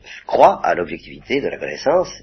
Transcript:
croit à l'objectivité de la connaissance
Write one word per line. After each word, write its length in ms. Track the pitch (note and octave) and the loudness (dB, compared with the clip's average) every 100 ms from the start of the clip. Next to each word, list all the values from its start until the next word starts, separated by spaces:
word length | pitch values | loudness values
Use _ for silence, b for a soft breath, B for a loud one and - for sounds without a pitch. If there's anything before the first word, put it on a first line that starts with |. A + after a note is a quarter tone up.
| - B B | -20 B B
croit 340 | - E3+ F#3+ | 4 4 4
à 120 | - | 0
l'objectivité 680 | E2 E2 E2 - - - C#3 | -2 -2 -8 -14 -14 -4 -2
de 80 | G2 | -2
la 100 | - | -6
connaissance 540 | C#2 D2+ C3+ F3 - - | -8 -4 0 2 0 -8